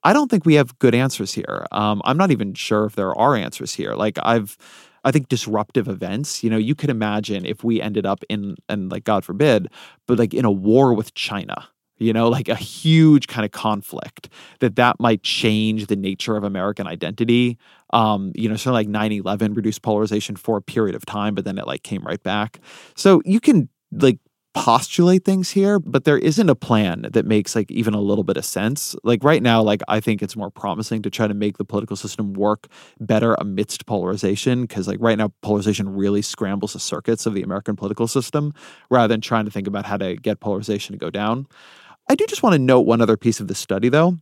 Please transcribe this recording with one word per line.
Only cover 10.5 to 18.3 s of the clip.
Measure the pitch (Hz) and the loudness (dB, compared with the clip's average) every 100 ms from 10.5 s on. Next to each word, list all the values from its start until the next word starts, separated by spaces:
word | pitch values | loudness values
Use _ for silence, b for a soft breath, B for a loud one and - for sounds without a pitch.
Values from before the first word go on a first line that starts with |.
war | 98 98 120 135 | 2 4 6 6
with | 110 107 | 2 -2
China, | - - 101 - - - _ _ _ | -10 -8 -8 -8 -12 -14 _ _ _
you | 113 | -2
know, | 113 117 | 2 2
like, | 123 123 | 2 -2
a | |
huge | 113 - - 156 160 160 147 - | -6 -6 -4 2 6 8 6 4
kind | 120 | -4
of | 107 | -6
conflict, | - 110 104 - - - - - B B B | -2 -2 -2 -6 -12 -14 -18 -20 B B B
that | 123 104 | -2 4
that | 123 - | 2 4
might | 120 110 | 0 0
change | - - 117 107 110 107 104 | -2 -2 0 2 0 -2 -2
the | 101 | -4
nature | 98 92 - 107 | -4 -6 -4 -4
of | |
American | 101 95 95 101 95 | -4 -4 -4 -4 -8
identity. | 82 78 104 117 120 123 117 b b b | -8 -8 -4 2 2 2 -4 b b b
Um, | 117 110 104 98 | 2 4 2 -2